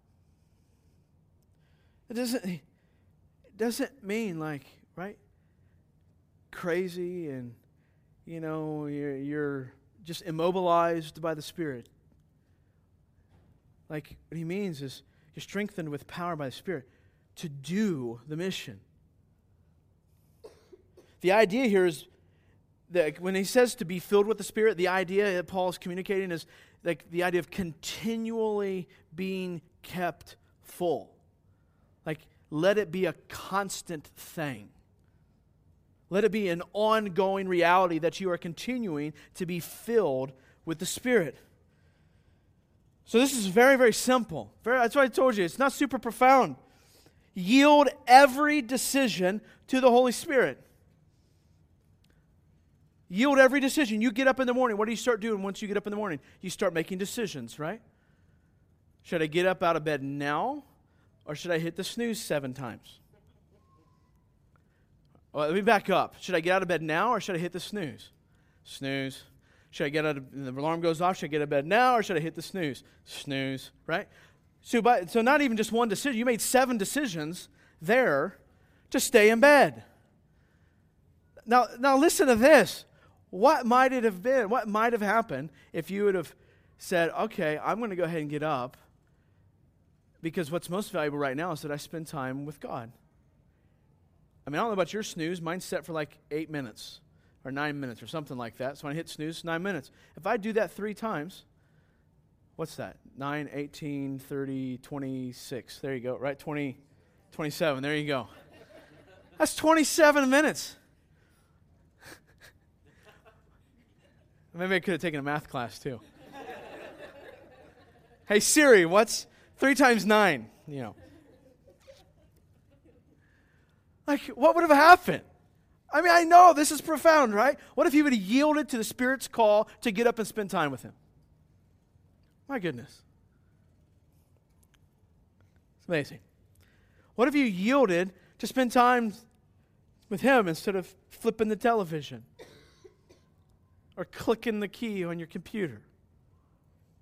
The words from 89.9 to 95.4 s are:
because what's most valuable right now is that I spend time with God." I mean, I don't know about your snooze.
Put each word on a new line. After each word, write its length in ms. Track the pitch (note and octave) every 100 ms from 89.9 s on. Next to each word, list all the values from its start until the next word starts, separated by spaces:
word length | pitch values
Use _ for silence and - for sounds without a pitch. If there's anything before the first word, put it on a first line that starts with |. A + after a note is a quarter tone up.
| _ _ _
because 300 | E3 E3+ D3+
what's 180 | E3+ -
most 240 | F3+ G#3+
valuable 240 | F3 D3+ C#3+
right 180 | C#3
now 180 | C3+ F3+
is 100 | D#3
that 100 | D3+
I 60 | D3
spend 300 | - E3 D#3+
time 360 | D#3 C3 C3+
with 160 | C#3+ D3+
God." 320 | - D3 A#2 - _ _ _ _ _ _ _ _ _ _ _ _ _ _ -
I 40 |
mean, 80 | D3+
I 40 |
don't 60 | A3+
know 60 |
about 180 | G3 E3+
your 100 | G#3
snooze. 380 | G#3 F3+ D#3+ F3+